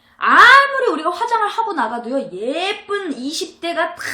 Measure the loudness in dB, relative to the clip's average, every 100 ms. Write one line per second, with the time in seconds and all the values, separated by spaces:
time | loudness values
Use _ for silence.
0 | _ -6 2 6 8 8 6 0 -2 -2
1 | -4 -4 -2 -2 -2 -2 -4 -2 -4 -6
2 | -6 -6 -6 -8 -6 -4 -4 -6 -6 -6
3 | -6 -8 -8 -8 -10 -8 -8 -4 -6 -6
4 | -10